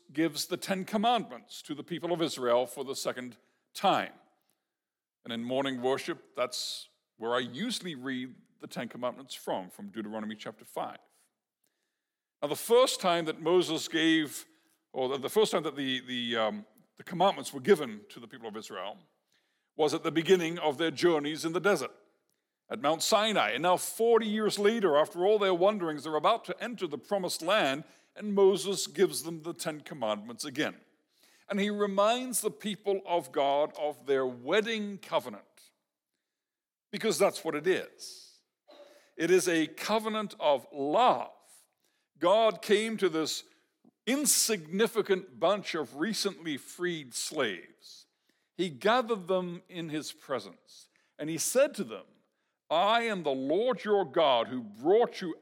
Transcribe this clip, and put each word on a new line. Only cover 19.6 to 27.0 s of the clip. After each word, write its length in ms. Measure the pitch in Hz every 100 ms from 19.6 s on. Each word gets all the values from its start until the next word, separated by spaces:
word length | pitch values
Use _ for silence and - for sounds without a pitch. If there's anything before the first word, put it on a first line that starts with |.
| _ -
was 200 | 151 160
at 80 |
the 80 | 160
beginning 480 | 156 170 190 165 175
of 180 | 156 135
their 140 | 165
journeys 520 | 123 175 156 147 156
in 100 | 160
the 60 | 175
desert 300 | 180 175 123 - _ _ _ _ _ _ -
at 140 | 110
Mount 180 | 143 165
Sinai. 520 | - 170 220 185 107
And 100 | 117
now 140 | 165 196
forty 500 | - - 226 226 220
years 320 | 214 214 196
later, 360 | 202 233 190 147
after 300 | - 175 190
all 140 | 214
their 160 | 196 175
wanderings, 480 | 190 214 165 151
they're 140 | 156 151
about 280 | 175 226 -
to 180 | 180
enter 220 | 220 220 175
the 140 |
promised 420 | 143